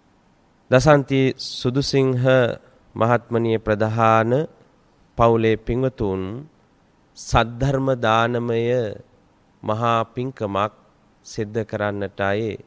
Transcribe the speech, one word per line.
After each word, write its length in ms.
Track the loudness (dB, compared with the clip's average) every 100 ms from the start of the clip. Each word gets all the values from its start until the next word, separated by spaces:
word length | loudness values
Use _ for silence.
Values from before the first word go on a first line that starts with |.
| _ _ _ _ _ _ _
දසන්ති 500 | 2 6 4 2 0 0
සුදුසිංහ 800 | -2 -12 -6 -4 -2 0 0 0 0 2 4 2 -2 -14 _ _
මහත්මනිය 600 | -2 0 0 0 -2 0 -2
ප්‍රධාන, 760 | -2 0 0 2 4 4 2 0 -2 _ _ _ _ _ _ 2
පවුලේ 400 | 4 4 2 0
පින්වතුන් 640 | -2 -4 -4 -4 -4 -4 -6 -10 -16 _ _ _ _ _ _ -20
සද්ධර්ම 680 | 0 0 2 -2 -2 0 -2
දානමය 680 | 0 2 2 2 -2 -2 -2 0 -2 -4 -8 -18 _ _ _ _ _
මහා 360 | -6 -2 0 0
පින්කමක් 680 | -2 -6 -8 -6 -4 -2 -2 -6 _ _ _ _
සිද්ධ 340 | -14 -10 -6 -6
කරන්නටයි 840 | -6 -4 -4 -4 -8 -4 -4 -2 -4 -8